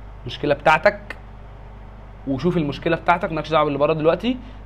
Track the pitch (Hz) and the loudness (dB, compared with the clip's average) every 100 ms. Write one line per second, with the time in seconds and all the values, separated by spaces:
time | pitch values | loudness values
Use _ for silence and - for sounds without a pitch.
0 | - - 123 - - 143 165 156 208 208 | -16 -14 -12 -4 -2 2 4 6 4 0
1 | - - - - - - - - - - | -12 -16 -16 -18 -18 -18 -18 -18 -18 -18
2 | - - 135 131 170 175 147 131 170 165 | -18 -12 -6 0 0 0 -2 -2 -2 0
3 | - 170 190 160 147 156 151 139 147 160 | 2 2 0 -4 2 2 2 2 2 4
4 | 156 165 233 254 - - | 4 2 0 -4 -8 -16